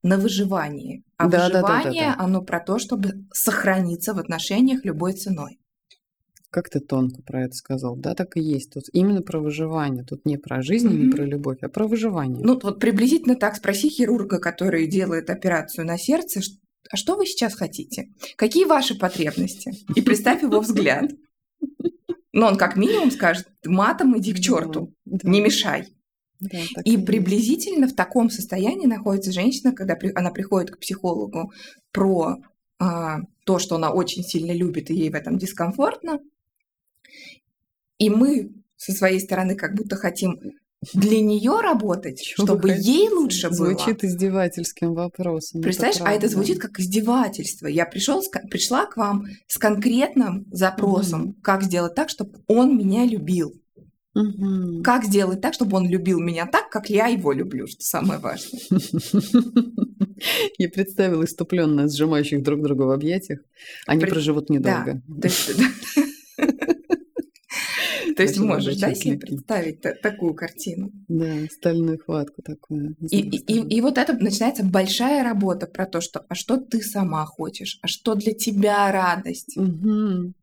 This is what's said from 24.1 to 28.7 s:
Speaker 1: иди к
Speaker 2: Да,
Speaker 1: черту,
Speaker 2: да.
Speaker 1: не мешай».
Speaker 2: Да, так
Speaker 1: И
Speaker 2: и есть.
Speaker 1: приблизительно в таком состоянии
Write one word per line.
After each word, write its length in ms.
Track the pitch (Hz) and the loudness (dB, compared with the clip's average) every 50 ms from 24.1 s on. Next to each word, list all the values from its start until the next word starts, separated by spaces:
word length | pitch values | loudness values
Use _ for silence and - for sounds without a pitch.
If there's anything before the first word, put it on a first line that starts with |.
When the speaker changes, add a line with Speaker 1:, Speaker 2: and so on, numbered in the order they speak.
| 240 214 | 4 4
Speaker 1:
иди 140 | 190 202 202 | 2 -2 -2
к 60 | 185 | -2
Speaker 2:
Да, 0 | |
Speaker 1:
черту, 540 | 180 185 247 165 160 160 156 - - - _ _ _ | 2 2 2 2 0 -2 -4 -6 -6 -8 _ _ _
Speaker 2:
да. 260 | - - 190 - 185 | -6 -6 -2 2 4
Speaker 1:
не 100 | 185 202 | 4 6
мешай». 480 | 208 214 208 - - - 147 143 - - _ _ _ _ _ _ _ _ _ _ | 6 4 4 2 0 -2 -2 -4 -6 -10 _ _ _ _ _ _ _ _ _ _
Speaker 2:
Да, 280 | 190 190 - 175 165 175 - | -10 -8 -6 -6 -8 -8 -8
так 120 | - 180 | -2 2
Speaker 1:
И 80 | 214 233 | 2 4
Speaker 2:
и 40 | 202 | 4
есть. 80 | 190 | 4
Speaker 1:
приблизительно 840 | - 190 208 185 180 196 208 233 214 302 - - 403 381 311 262 262 | 2 2 2 2 2 2 2 2 2 0 0 0 -2 2 2 2 2
в 60 | - | 2
таком 360 | - 180 - - 254 226 226 | -2 -4 0 2 2 2 2
состоянии 560 | - - - - - 185 185 220 | 0 -2 -8 -6 -4 -2 0 0